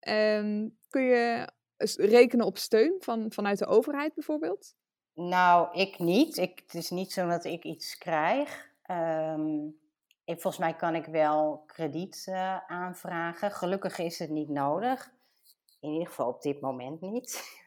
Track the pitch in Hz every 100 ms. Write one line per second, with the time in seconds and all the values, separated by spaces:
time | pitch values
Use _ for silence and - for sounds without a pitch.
0 | - 214 214 214 208 208 214 - _ 277
1 | 254 240 233 233 - - _ - 220 -
2 | 214 240 247 240 117 - - 220 277 381
3 | - 226 220 - 202 202 - 214 302 277
4 | 302 320 302 302 320 403 - _ _ _
5 | _ - 175 180 180 175 170 165 196 -
6 | 170 185 320 - 175 - - 170 170 180
7 | 185 - 175 170 - 165 - 156 - -
8 | - 160 160 247 294 - - _ - 180
9 | 165 160 156 156 156 151 151 156 _ _
10 | _ _ - 170 190 180 165 160 170 160
11 | 151 160 151 151 151 143 - - 160 151
12 | 185 - - 185 185 190 - 180 180 180
13 | 185 170 170 170 202 202 180 196 190 -
14 | 170 - 160 151 147 143 139 160 240 254
15 | - _ _ _ _ _ _ _ 147 156
16 | 165 - 123 127 147 143 135 127 127 160
17 | 185 233 - - - -